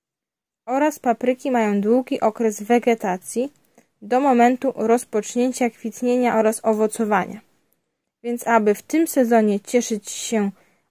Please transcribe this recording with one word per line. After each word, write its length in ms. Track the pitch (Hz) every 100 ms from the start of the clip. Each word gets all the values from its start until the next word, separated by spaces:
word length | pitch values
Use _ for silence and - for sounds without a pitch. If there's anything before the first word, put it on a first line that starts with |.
| _ _ _ _ _ _ -
oraz 320 | 269 302 294
papryki 520 | 247 226 247 254 285
mają 300 | 247 208 202
długi 400 | 208 247 247 269
okres 420 | 220 - 226 208
wegetacji 920 | 208 240 240 226 202 180 - 233 285 - _ _ _ _
do 180 | 208 247
momentu 520 | 277 240 240 254 269 -
rozpocznięcia 960 | 220 240 - 214 - 240 254 - 240
kwitnienia 680 | - 226 - 247 247 240 220
oraz 260 | 214 220
owocowania. 760 | 220 214 214 - 214 196 - 208 - _ _ _ _ _ _ _
Więc 240 | 240 240 -
aby 280 | 226 208
w 80 | 208
tym 240 | - 320 330
sezonie 540 | 285 233 233 214 202
cieszyć 500 | - 247 - 208 -
się 400 | - - 226 196 - _ _ _